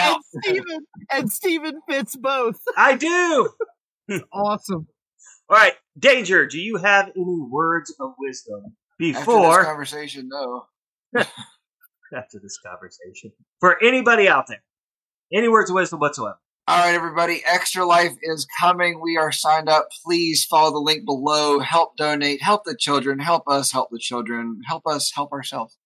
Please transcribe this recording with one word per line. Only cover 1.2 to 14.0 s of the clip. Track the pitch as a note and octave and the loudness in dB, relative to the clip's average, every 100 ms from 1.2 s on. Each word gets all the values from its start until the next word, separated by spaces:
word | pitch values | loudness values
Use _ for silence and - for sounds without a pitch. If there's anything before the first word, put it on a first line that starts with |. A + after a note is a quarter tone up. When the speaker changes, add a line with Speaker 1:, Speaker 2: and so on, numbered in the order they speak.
| A#3 | -4
Speaker 2:
Steven | - F#4 E4 D#4 D4+ - | -4 -2 -2 -4 -10 -6
fits | C#4 A3 C4+ | -6 -4 -6
both. | C4 C4+ A#3 - - F#3+ | -4 -2 -2 -4 -6 4
Speaker 3:
I | B3+ C4 | 4 4
do. | D#4+ F4 F4 D4 F3 | 0 0 2 0 0
Speaker 2:
<laughs> | - A4+ _ _ _ - G3 - | -4 -12 _ _ _ -8 -8 -6
Awesome. | G3 G#3 G#3 - F3 D#3 _ _ _ - - _ | -4 -2 -2 -6 -8 -10 _ _ _ -20 -20 _
Speaker 3:
All | G#3 | 6
right, | G3 - _ - | 6 2 _ 2
Danger, | B3+ C4 F3+ F3+ C3+ | 4 4 4 2 2
do | D3 | -2
you | G3+ G#3 | -6 -2
have | G3 G3+ F#3+ F#3+ | 2 2 2 -4
any | F3+ F3 B2 | -4 -4 -4
words | C#3 E3 E3 - - | -2 -2 -2 -6 -12
of | C3 C3 | -12 -10
wisdom | C3+ B2 A2+ G#2 G#2 _ _ - | -10 -10 -14 -16 -16 _ _ -6
Speaker 1:
After | E3 | -4
this | B2+ | -2
Speaker 3:
before | D3 A3+ E3+ F3 | 2 6 6 6
Speaker 1:
conversation, | D#3+ D3 C#3+ D3+ D3 C#3 B2+ | 4 -2 -10 -10 -12 -14 -14
no. | C#3+ B2+ B2 - _ _ | -10 -8 -10 -14 _ _
Speaker 3:
<laughs> | _ _ A#3+ | _ _ -2
After | - - - _ _ _ _ _ _ C3 - G2+ | -2 -6 -20 _ _ _ _ _ _ -16 -14 -20
this | G2 - F#2+ | -20 -20 -18
conversation. | F2+ F#2 - - - G#2+ _ _ _ | -20 -20 -20 -20 -20 -20 _ _ _
For | F3+ F3 | 2 4
anybody | A#3 C4 | 4 4